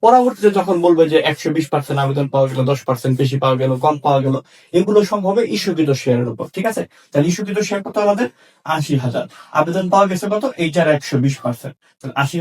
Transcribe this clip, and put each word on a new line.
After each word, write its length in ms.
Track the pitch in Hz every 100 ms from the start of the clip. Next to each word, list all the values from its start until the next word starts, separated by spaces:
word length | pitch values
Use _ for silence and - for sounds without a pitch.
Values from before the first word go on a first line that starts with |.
পরবর্তীতে 460 | 226 254 247 - 208 196
যখন 180 | 180 175 175
বলবে 180 | 165 160
যে 60 | 156 156
একশো 180 | 147 165 156
বিশ 100 | 143
পার্সেন্ট 260 | 143 139 139
আবেদন 220 | 139 139 139
পাওয়া 140 | 139 135
গেল, 100 | 131 131
দশ 100 | 139 -
পার্সেন্ট 260 | 123 131 127
বেশি 140 | 135 135
পাওয়া 140 | 135 127
গেল, 120 | 131 127
কম 120 | 151 151
পাওয়া 160 | 151 139
গেল, 120 | 135 135 - - - 175
এগুলো 200 | 196 208 202
সব 100 | 208 190
হবে 140 | 202 233 202
ইস্যুকৃত 340 | 202 160 147 135
শেয়ারের 260 | 131 120 117
উপর। 140 | 110 123
ঠিক 120 | - 214
আছে? 120 | 214 170 _ _
তাহলে 160 | 143 156
ইস্যুকৃত 280 | 175 196 214 208
শেয়ার 140 | 202 196
কত 100 | 214 208
আমাদের? 220 | 202 240 _ _ _ - 156
আশি 180 | 147 135
হাজার। 200 | 123 117 123 - - 156
আবেদন 240 | 165 180 185
পাওয়া 140 | 196 202
গেছে 160 | 185 196
কত? 120 | 208 262 208
এইটার 240 | 165 160 156 147
একশো 200 | - 135
বিশ 120 | 135 135
পার্সেন্ট। 300 | 147 120 139 - _ _
তাহলে 160 | 131 -
আশি 140 | 139 170